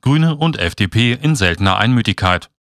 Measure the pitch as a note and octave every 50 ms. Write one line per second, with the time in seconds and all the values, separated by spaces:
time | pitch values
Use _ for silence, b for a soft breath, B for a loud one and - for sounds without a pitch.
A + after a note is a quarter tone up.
0 | - B2 C#3 D#3 D#3+ E3 D#3 D3 D#3+ E3 - - F2 E2+ - - G#2+ F#2 - A2
1 | A#2 A#2+ A#2 B2+ - D3+ D#3+ B2+ G2+ F2 F2 - G2 G2 F#2 G2 G#2 A#2 B2+ A#2+
2 | A2 - F#2+ - - F#2 F2+ F2 - - _ _